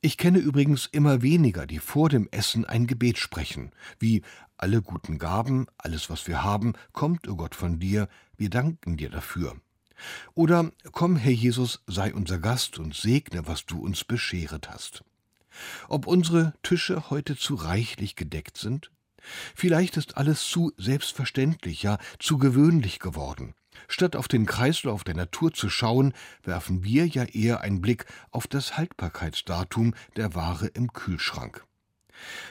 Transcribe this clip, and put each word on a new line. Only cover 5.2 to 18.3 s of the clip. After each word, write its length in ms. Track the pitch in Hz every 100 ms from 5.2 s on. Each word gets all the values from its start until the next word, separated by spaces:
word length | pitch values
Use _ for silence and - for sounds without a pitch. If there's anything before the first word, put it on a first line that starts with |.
| 82 95 117 131 127 _
alles, 320 | - 80 -
was 180 | - -
wir 140 | 80
haben, 320 | 90 104 113 - -
kommt, 360 | - 147 170 -
o 80 | 90
Gott, 180 | 82
von 260 | - 90 85
dir. 300 | 95 104 101 _ _ _
Wir 140 | 104
danken 480 | 120 143 165 - 82
dir 140 | 73
dafür.“ 460 | 80 - - 78 - _ _ _ _ - - -
Oder: 380 | - 165 170 165 _ -
„Komm, 260 | - 175 175
Herr 160 | 120
Jesus, 500 | 120 120 120 123 - -
sei 280 | 92 101 -
unser 240 | 82 90
Gast 400 | 95 123 - -
und 160 | 80 73
segne, 500 | 107 131 - 87 80
was 220 | 80 -
du 120 | 85
uns 240 | 85 95
bescheret 680 | - - - 90 78 78 -
hast.“ 320 | - - - _ _ _ _ _ - - - -
Ob 200 | 147 -
unsere 460 | 180 165 170 165 -
Tische 480 | - 175 - 180 -
heute 260 | 143 135 143
zu 160 | -
reichlich 600 | 85 80 92 117 - 98 -
gedeckt 420 | 78